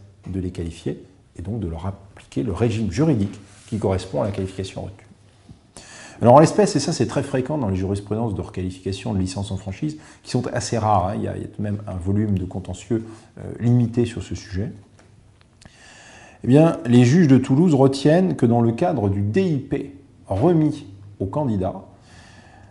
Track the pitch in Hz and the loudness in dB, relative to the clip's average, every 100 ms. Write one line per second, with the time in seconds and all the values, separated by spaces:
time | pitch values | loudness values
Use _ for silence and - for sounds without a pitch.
0 | - _ - 92 90 90 85 - - - | -20 _ -10 -8 -6 -8 -10 -8 -10 -10
1 | - _ _ - 87 117 92 82 92 98 | -14 _ _ -14 -10 -8 -8 -8 -10 -12
2 | - - - 131 131 87 117 104 104 82 | -18 -20 -10 -6 -6 -2 -2 0 -4 0
3 | 160 120 98 - - - - 107 104 95 | 0 0 -2 -6 -20 -20 -10 -4 -2 -2
4 | - 143 110 98 95 - 95 - 95 - | -4 -4 -4 -4 -8 -8 -10 -10 -14 -16
5 | - - _ _ - - _ - - - | -20 -20 _ _ -20 -20 _ -20 -20 -20
6 | - - 120 135 165 - 196 147 175 160 | -20 2 8 10 8 4 2 2 -2 -2
7 | 110 143 139 131 127 151 107 95 95 101 | -2 -2 -2 -4 -2 -4 -2 -2 -2 -4
8 | - 107 117 95 85 - 92 90 - 95 | -4 -4 -4 -6 -8 -8 -8 -6 -8 -8
9 | 117 98 92 101 104 98 - 98 151 151 | -4 -4 -4 -6 -8 -8 -10 -8 -8 -8
10 | - - - 127 123 120 - 117 107 101 | -18 -20 -6 -4 -4 -6 -4 -2 2 2
11 | 90 113 101 95 92 - 104 101 101 92 | 0 -4 -6 -6 -10 -8 -6 -6 -8 -6
12 | 90 98 110 95 92 98 95 95 - 117 | -2 0 0 -2 -4 -8 -10 -12 -4 -4
13 | 110 - - - 95 - 120 123 117 120 | -4 -16 -20 -18 -14 -2 2 2 2 0
14 | 117 - - - - 95 135 - - _ | -2 -4 -10 -12 -8 -8 -8 -10 -20 _
15 | - - _ _ _ _ - _ - - | -20 -20 _ _ _ _ -20 _ -20 -20
16 | - - - - 117 139 165 - 120 120 | -20 -20 -20 -8 4 6 6 2 4 6
17 | 123 165 156 131 127 131 180 135 135 139 | 6 6 6 6 6 2 4 6 4 4
18 | 151 165 185 139 120 120 113 113 185 143 | 4 4 2 2 2 4 2 0 -2 0
19 | 101 98 101 117 190 143 - 139 - - | 0 0 0 0 0 -2 -4 -8 -8 -16
20 | - - - 98 156 165 151 - - - | -20 -20 -8 0 2 4 2 -2 -12 -20
21 | - - 98 147 143 104 90 190 - - | -20 -8 -6 -4 -2 -2 -4 -6 -16 -20
22 | - - - - - - - | -20 -20 -20 -20 -20 -20 -20